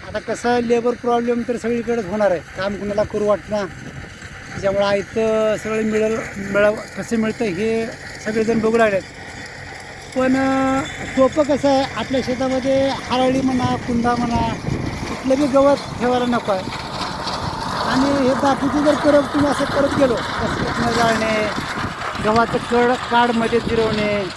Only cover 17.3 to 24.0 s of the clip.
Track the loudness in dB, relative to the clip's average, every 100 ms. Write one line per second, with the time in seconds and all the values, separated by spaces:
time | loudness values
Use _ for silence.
17.3 | -6 -6 -6 -6 -4 0 2 2 4 2
18.3 | 2 2 2 0 2 4 4 4 4 4
19.3 | 2 2 2 0 2 0 2 2 2 -2
20.3 | -4 -4 -2 -2 0 0 2 2 2 0
21.3 | 0 -2 -4 -6 -6 -8 -6 -8 -2 2
22.3 | 2 2 -2 0 2 2 0 0 2 4
23.3 | 2 2 0 0 0 0 0